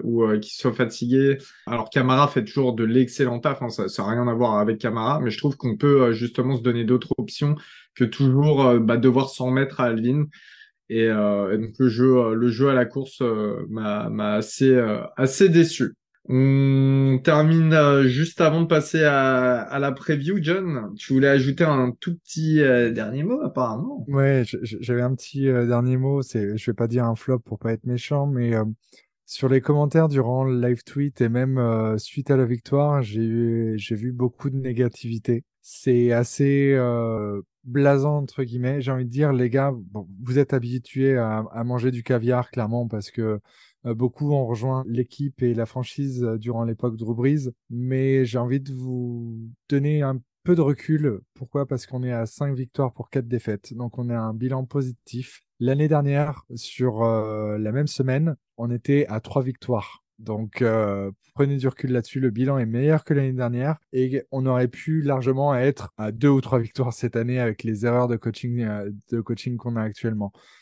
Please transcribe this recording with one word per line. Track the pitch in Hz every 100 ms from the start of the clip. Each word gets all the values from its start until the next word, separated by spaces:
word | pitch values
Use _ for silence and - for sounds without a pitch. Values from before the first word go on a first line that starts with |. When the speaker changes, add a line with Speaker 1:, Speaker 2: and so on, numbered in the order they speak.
Speaker 1:
ou, | 117 117
euh, | 110 107
qu'il | 104
soit | - 127
fatigué. | 110 117 - 123 131 139 135 - - -
Alors | 117 110
Camara | 143 127 131 147
fait | 143 107
toujours | 139 127 113
de |
l'excellent | 110 123 127 - 127 120
taf, | 147 139
hein, | 120
ça, | 107 98
ça | -
a | 101
rien | 117 123
à | 117
voir | 120 104
avec | 104 107
Camara, | 117 113 113 151
mais | 123
je | -
trouve | 143 131
qu'on | 127 107
peut, | 147 139
euh, | 120
justement | 113 120 131 127 127
se |
donner | 120 117
d'autres | 113 127 - -
options | 104 - 147 151 - - _ -
que |
toujours, | 113 - 135 135 151 139 131
euh, | 120
bah, | 113 117
devoir | 127 127 131
s'en | - 127
mettre | 131 139 -
à | 123
la | 113
ligne. | 120 147 147 - - - - _ -
Et, | 113 113
euh, | 107 104 101 95 107
et |
donc | 110 -
le | 131
jeu, | 113 131 127
euh, | 113 113
le | 120
jeu | 110 139
à | 127
la | 120
course, | 139 135 -
euh, | 120 107 104 - -
m'a, | 110 107 104 110
m'a | 107 104
assez, | 104 107 - 135
euh, | 127 110 104 - -
assez | 131 - 196
déçu. | 170 160 - 123 - _ _ -
On | 131 135 135 135 135 135 135 135 131
termine, | - 151 156 165 160
euh, | 160 147 139 131
juste | 123 165 -
avant | 160 160
de | 160
passer | 156 151 160
à, | 147 139 131 127 127 120
à | - 139
la | 139
preview. | 131 - 147 147 196
John, | 156 190 180 135 104 104
tu | -
voulais | 135 139
ajouter | 139 135 135
un | 160 135 123 120
tout | - 170
petit, | - 165 156 156
euh, | 139 123 120
dernier | 117 107 135
mot, | 175 269
apparemment. | 247 - 120 110 233 285 127
Speaker 2:
Ouais, | 139 139 135 113
je, | 117
je, | 113 101
j'avais | 113 120
un | 123 131
petit, | - 139 135
euh, | 123 120
dernier | 120 123 127
mot. | 135 139
C'est, | 127 113 101 107
je | -
vais | 107
pas | 117
dire | 123 117
un | 110
flop | - 123
pour | - 110
pas | 113
être | 113 123
méchant, | 123 - 143 143
mais, | 127 120
euh, | 113 110 110 _ _ _ _ -
sur | - 135
les | 135
commentaires | 139 147 147 160 160
durant | 139 117 127
le | 131 123
live | 123 120
tweet | - 139 143 -
et | 117
même, | 120 131 131
euh, | 117 113 110 107
suite | - - 131
à | 135
la | 120
victoire, | 120 - 143 147 143
j'ai | 107 110
eu, | 113 113 117 113 113 110
j'ai | 98 110
vu | 120
beaucoup | 123 127 - 139
de | 135
négativité. | 131 117 120 - 117 113 - 120 - _
C'est | - - 135 120 120
assez, | 117 120 - 143 139 139
euh, | 135 123 117 113 110 104 101 - _
blasant, | 127 135 143 139 147 147
entre | 135 -
guillemets. | 123 123 123 143
J'ai | 131
envie | 127 123
de |
dire, | 131 147
les | 127 123
gars, | 135 139
bon, | 123 92 104 92 95
vous | 123 131
êtes | 135
habitués | 135 120 127 - 131 135 127
à, | 113 110 110
à | 117
manger | 120 123 123
du | 123
caviar, | 117 123 117 123 120
clairement, | 123 107 120 117
parce | 107 -
que, | - 110 104 - _ _ _ 120
euh, |
beaucoup | 113 123 - 147
ont | 143 117
rejoint | 113 131 131 131
l'équipe | 127 123 - 143 -
et | 123
la | 113 113
franchise, | 127 123 - 139 127
euh, | 120 110
durant | 117 117
l'époque | 117 117 123 113
Drew | 113
Brees. | 117 131 151 127 - -
Mais | 120 127 131 135 135 123
j'ai | 120
envie | 123 135
de | 135
vous | 127 127 127 123 120 117 113 113 - -
donner | 139 147 151
un | 139 131 - _
peu | - 175
de |
recul. | 143 143 - 156 147 101 - -
Pourquoi ? | 127 143 135
Parce | 131 -
qu'on | 127
est | 127
à | 117 113
cinq | - 143 131
victoires | 123 - 127
pour | - -
quatre | 139 120
défaites. | 120 - 101 - 117
Donc, | 120 -
on | 120
a | 117
un | 113
bilan | 110 127 131 127
positif. | 143 127 120 - 120 - - _ -
L'année | 120 139 151
dernière, | 151 143 143 147 131 - 117
sur, | - - 127 110
euh, | 113 110 107 107 107 104
la | 107
même | 127 151
semaine, | - 131 135 165 - _ -
on | 120
était | 120 - 143 143
à | 110
trois | - 143
victoires. | 131 - - 113 - - _ _
Donc, | 113 107 110 -
euh, | 117 113 104 98 98 98 _ -
prenez | 139 139
du | 131
recul | - 131
là-dessus. | 123 - 135
Le | 131
bilan | 110 131 139
est | 113
meilleur | 120 147 156
que | -
l'année | 143 135
dernière | 127 120 120 139 156 _
et | 127 127 135 -
on | 135 131
aurait | 127 127
pu | - - 160
largement | 143 135 127 135 143
être | 127 135 139 98 -
à | 107
deux | 113 143
ou | 135
trois | - 123
victoires | 113 - 120
cette | - 120 117
année | 120 127
avec | 120 104
les | 113 104 120
erreurs | 123 120
de | 117
coaching, | 117 104 123 120
euh, | 110 104 101 104 -
de | 117
coaching | 110 117 131 117
qu'on | 120 113
a |
actuellement. | 110 - 117 107 101 - _ _